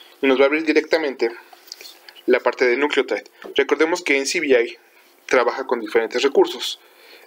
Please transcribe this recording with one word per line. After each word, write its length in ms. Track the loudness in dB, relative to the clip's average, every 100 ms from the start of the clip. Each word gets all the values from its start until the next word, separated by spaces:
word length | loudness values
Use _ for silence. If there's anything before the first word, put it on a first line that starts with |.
| -20 _
y 40 | 0
nos 120 | 4
va 60 | 2
a 20 |
abrir 180 | 2 0
directamente 640 | 0 0 -2 -2 -2 -4 -4 -16 -20 -20 -20 -20 -20 -20 -10 0
la 120 | 0
parte 260 | 0 0 0
de 100 | 2
Nucleotide. 500 | 0 0 -2 -4 -6 _ -6
Recordemos 480 | -2 0 0 0 0
que 160 | -2 -2
N 80 | -2
C 140 | -4
B 80 | 2
I 300 | 2 2 -6 _ _ _ _ -2
trabaja 400 | 0 2 -2 -4
con 120 | -6
diferentes 440 | -2 -2 -2 -2
recursos. 560 | 0 2 2 0 -10 -12 _ _ -20 -20